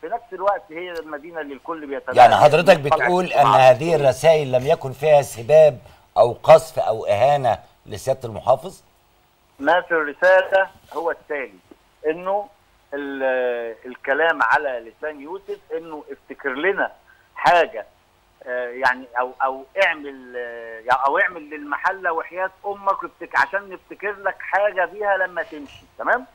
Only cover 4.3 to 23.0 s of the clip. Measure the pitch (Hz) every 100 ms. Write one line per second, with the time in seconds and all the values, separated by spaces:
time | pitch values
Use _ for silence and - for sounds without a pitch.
4.3 | 160 139 127 131 165 139 123 151 147 135
5.3 | - 117 156 156 127 - - _ - 120
6.3 | 113 - 156 - - 92 113 82 101 131
7.3 | 147 127 104 - _ - 101 - 131 120
8.3 | 107 - 135 190 - _ _ _ _ _
9.3 | _ _ _ 139 175 175 170 147 143 180
10.3 | 185 185 190 190 - _ 143 165 156 _
11.3 | 147 123 95 _ - _ _ 151 160 180
12.3 | 202 202 _ _ _ _ 143 143 139 131
13.3 | 127 123 120 117 110 127 123 - 139 165
14.3 | 151 120 139 147 123 113 - 151 147 139
15.3 | 190 190 202 _ 160 165 156 139 139 _
16.3 | - 139 127 170 196 123 - _ _ _
17.3 | - - 175 156 110 101 _ _ _ _
18.3 | _ - 123 120 123 131 127 131 120 127
19.3 | 127 135 135 135 190 190 160 143 135 127
20.3 | 123 120 117 113 113 113 127 135 156 190
21.3 | 170 147 151 147 139 175 190 185 165 151
22.3 | 170 185 _ 202 202 196 190